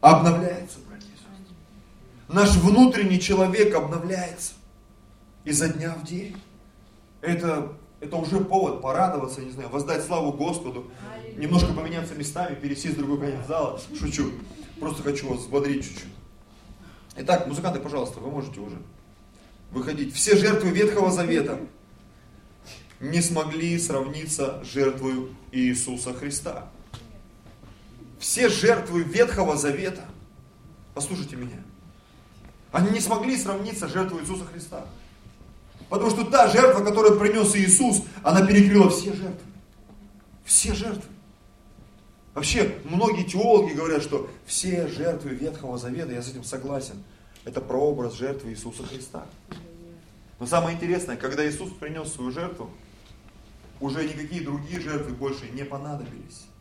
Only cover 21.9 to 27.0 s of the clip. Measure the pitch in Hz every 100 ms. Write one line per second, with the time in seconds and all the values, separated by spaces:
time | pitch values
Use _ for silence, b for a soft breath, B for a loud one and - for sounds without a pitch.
21.9 | - - - - - - - B B B
22.9 | - 139 170 170 165 156 160 170 170 -
23.9 | 139 135 151 143 - 135 - - 131 135
24.9 | 131 131 131 127 - - 127 127 123 131
25.9 | 123 127 123 143 139 170 - - - -
26.9 | -